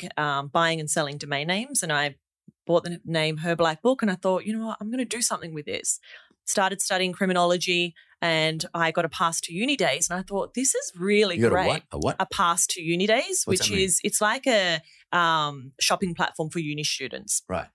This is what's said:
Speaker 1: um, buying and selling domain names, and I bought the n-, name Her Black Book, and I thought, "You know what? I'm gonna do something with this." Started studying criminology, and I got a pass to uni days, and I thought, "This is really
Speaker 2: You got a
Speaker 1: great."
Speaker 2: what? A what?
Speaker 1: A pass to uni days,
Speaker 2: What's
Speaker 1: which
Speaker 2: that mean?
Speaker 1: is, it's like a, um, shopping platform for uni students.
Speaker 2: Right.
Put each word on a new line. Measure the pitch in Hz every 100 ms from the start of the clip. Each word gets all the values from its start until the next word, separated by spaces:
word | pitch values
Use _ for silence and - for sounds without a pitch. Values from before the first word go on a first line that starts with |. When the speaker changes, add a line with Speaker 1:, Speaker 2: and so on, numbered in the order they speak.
| 175 -
Speaker 1:
um, | 151 139 139
buying | 170 165 165
and | 151
selling | - 147 147
domain | 147 143 151
names, | 190 262 277
and | 165
I | 147 147 135 _ _ _ _ -
bought | 170 170
the |
n-, | 170 -
name | 165 156 156
Her | 170 170
Black | 165 156
Book, | 240 262
and | 214
I | 185
thought, | 190 185 196
"You | 220
know | 220
what? | 208
I'm | 208
gonna | 247 247
do | 233
something | 233 202 170
with | 156 147
this." | 98 - - - - - _ -
Started | - 190 190
studying | - 190 185
criminology, | 175 190 180 175 180 175 175 175 - _ -
and | 170 160 160 160 -
I | 170 165
got | 165 165
a |
pass | - 170 165
to | -
uni | 170 247 277
days, | 170 139 175
and | 175
I |
thought, | 190 202 - -
"This | 262
is | 480 571 175
really | 185 208 214 170
Speaker 2:
You |
got | 117
a |
Speaker 1:
great." | 180 170
Speaker 2:
what? | 147 -
A | 78
what? | 104 -
Speaker 1:
A | 190
pass | - 180 170 -
to | 185
uni | 160 170 202
days, | 226 359 381 -
Speaker 2:
What's |
Speaker 1:
which | 185 -
Speaker 2:
that | 202
mean? | 190
Speaker 1:
is, | -
it's | 208 -
like | 214 247 269
a, | 220 185 160 - - -
um, | 175 170 160 147 143 131 -
shopping | - 180 185 170
platform | 175 - 160
for | 175
uni | 151 147
students. | 151 - 127 - - - -
Speaker 2:
Right. | 92 -